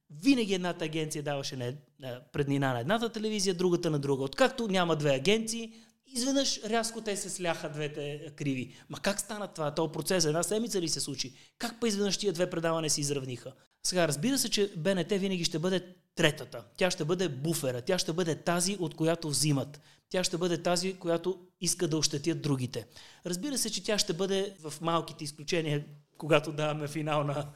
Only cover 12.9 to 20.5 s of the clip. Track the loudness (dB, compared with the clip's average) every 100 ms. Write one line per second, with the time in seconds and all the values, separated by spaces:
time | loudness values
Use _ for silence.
12.9 | 0 0 -2 -4 -8 -12 -18 _ _ -2
13.9 | 2 2 2 2 2 2 2 0 0 0
14.9 | 2 2 0 0 0 0 0 0 0 -2
15.9 | -14 _ 2 4 4 -6 -12 -14 0 0
16.9 | 0 0 0 0 -2 -2 0 0 -2 0
17.9 | 0 0 0 0 0 0 0 0 -2 -4
18.9 | 0 2 2 0 0 2 2 0 -8 -20
19.9 | -20 _ -2 0 0 0